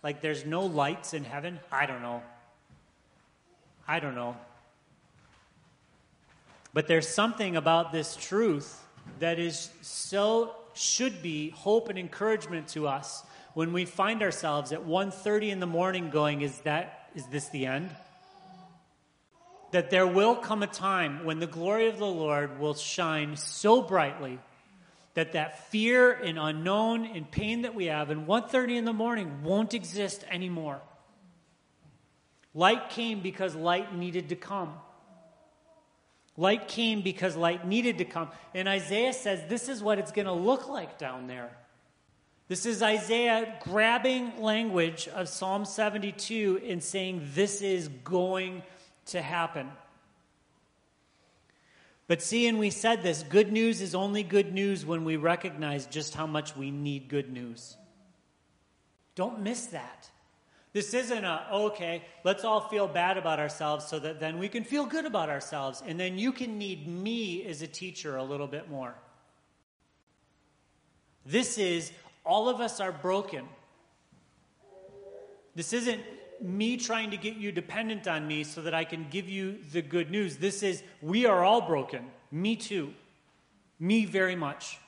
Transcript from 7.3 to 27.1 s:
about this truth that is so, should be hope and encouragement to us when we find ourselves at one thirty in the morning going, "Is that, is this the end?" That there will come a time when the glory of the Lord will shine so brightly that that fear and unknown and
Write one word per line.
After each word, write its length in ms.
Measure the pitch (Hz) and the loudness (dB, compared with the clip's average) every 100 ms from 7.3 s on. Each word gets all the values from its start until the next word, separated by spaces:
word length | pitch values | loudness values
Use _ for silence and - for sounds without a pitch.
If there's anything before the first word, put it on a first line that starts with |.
| 226 202 170 | 2 0 2
about 340 | 151 165 165 | 6 4 4
this 240 | 160 147 | -2 -4
truth 720 | - - 196 226 147 - - - - - - | -8 -2 2 4 2 -2 -16 -20 -20 -18 -2
that 180 | 165 170 | 0 0
is 320 | 170 156 - - | -2 -4 -10 -14
so, 760 | - - - 196 208 226 226 - - | -12 -10 -2 2 4 4 2 -6 -16
should 480 | - - - 254 185 | -4 0 2 0 -2
be 260 | 165 151 151 | -4 -4 -4
hope 400 | 160 196 220 226 | -4 4 4 4
and 100 | 190 | -6
encouragement 720 | 175 - 214 214 151 170 151 | -6 -2 0 0 0 -6 -6
to 180 | 156 151 | -2 0
us 380 | 139 143 - - - - | 0 -4 -14 -16 -20 -10
when 180 | 160 165 | -2 0
we 140 | 175 180 | 0 -2
find 360 | - 196 226 | 2 2 2
ourselves 500 | 202 - 160 147 139 | 0 0 0 0 -2
at 120 | 156 | -6
one 260 | 175 175 196 | 0 0 0
thirty 400 | 185 214 214 214 | -2 0 2 2
in 80 | 196 | -2
the 80 | 180 | 0
morning 440 | 165 185 185 165 | 2 2 0 0
going, 320 | 151 151 147 | 4 4 2
"Is 180 | 143 135 | -2 -2
that, 480 | 156 151 185 - - | -2 0 -2 -12 -16
is 120 | 160 127 | -14 -6
this 200 | 143 - | -6 -6
the 160 | 143 | -4
end?" 240 | 131 135 185 151 - - - - - 180 175 - _ _ _ _ _ _ - - - | -2 -2 -4 -10 -20 -20 -20 -20 -20 -20 -20 -20 _ _ _ _ _ _ -20 -20 0
That 180 | 175 175 | 0 4
there 180 | 185 185 | 4 6
will 300 | 185 220 240 | 6 6 4
come 260 | 233 214 | 0 -2
a 40 | 202 | -2
time 580 | - 185 190 156 143 | -2 0 2 0 -2
when 140 | 165 160 | -4 -2
the 80 | 165 | -4
glory 400 | 165 175 220 226 | -2 0 4 2
of 100 | 208 | 2
the 80 | |
Lord 540 | 208 175 156 147 147 135 | -2 0 2 2 0 -2
will 160 | 151 | -2
shine 600 | 147 - - 165 156 147 147 | -2 -4 0 0 2 -2 -4
so 440 | - - 202 240 | -8 0 8 8
brightly 580 | - 190 143 139 135 127 - - _ - - - _ | 8 4 4 0 -8 -10 -14 -20 _ -20 -20 -20 _
that 160 | - 160 | -2 0
that 380 | 165 156 - - | 0 -2 -6 -4
fear 440 | 214 226 254 247 | 2 6 8 8
and 280 | 233 180 160 | 8 -2 0
unknown 680 | 156 156 170 202 226 233 | -2 0 2 4 4 0
and 240 | 226 | -2